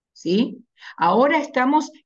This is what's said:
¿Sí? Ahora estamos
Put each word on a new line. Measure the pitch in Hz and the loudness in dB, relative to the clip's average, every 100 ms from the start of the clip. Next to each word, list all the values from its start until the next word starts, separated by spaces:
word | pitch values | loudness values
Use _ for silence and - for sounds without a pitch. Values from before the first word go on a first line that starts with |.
| _ | _
¿Sí? | - 165 196 262 - _ _ - - | -12 -2 -2 -2 -6 _ _ -18 -2
Ahora | 170 208 285 320 | 0 2 2 0
estamos | 285 254 254 302 - - | -2 -2 0 0 -2 -12